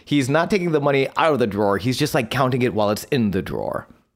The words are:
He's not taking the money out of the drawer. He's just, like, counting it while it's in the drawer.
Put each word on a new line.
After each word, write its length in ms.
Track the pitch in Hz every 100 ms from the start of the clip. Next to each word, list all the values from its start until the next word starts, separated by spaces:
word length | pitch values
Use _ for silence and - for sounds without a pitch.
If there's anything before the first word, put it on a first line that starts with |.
He's 240 | - 147 127
not 220 | 151 180
taking 220 | 202 175
the 80 | 151
money 280 | 143 139 135 -
out 160 | 160
of 60 | 139
the 80 | 110
drawer. 320 | 101 101 98
He's 180 | 113 127
just, 180 | 147
like, 160 | 147 113
counting 320 | 127 127 127
it 120 | 120
while 160 | 107 104
it's 140 | 104
in 260 | - 143 107
the 100 | 95
drawer. 440 | - 55 52 - - - _